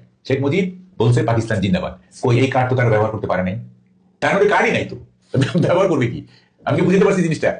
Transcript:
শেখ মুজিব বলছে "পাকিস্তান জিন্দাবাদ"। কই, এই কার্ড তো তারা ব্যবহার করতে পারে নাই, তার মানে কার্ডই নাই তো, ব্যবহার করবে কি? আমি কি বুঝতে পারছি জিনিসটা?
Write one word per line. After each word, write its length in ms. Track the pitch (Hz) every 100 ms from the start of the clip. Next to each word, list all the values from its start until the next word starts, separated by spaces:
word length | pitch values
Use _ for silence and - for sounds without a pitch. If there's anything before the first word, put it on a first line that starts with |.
| - _
শেখ 140 | - 131
মুজিব 240 | 139 185 185 - - -
বলছে 220 | 120 120
"পাকিস্তান 360 | 113 113 110 107
জিন্দাবাদ"। 320 | 90 87 - - _ -
কই, 140 | 127 120
এই 80 | 131
কার্ড 160 | 131 127
তো 60 | 123
তারা 140 | 117
ব্যবহার 220 | 107 107
করতে 140 | - -
পারে 160 | -
নাই, 140 | - 117 - - _ _ _ -
তার 100 | 143
মানে 140 | 190 196
কার্ডই 240 | 170 226
নাই 120 | -
তো, 120 | - - - _ _ 123 - 180
ব্যবহার 280 | 127 175 196
করবে 180 | 151 120
কি? 140 | 80 - _ _ _ -
আমি 100 | -
কি 60 |
বুঝতে 220 | 165 190
পারছি 180 | 196 185
জিনিসটা? 280 | 165 151 -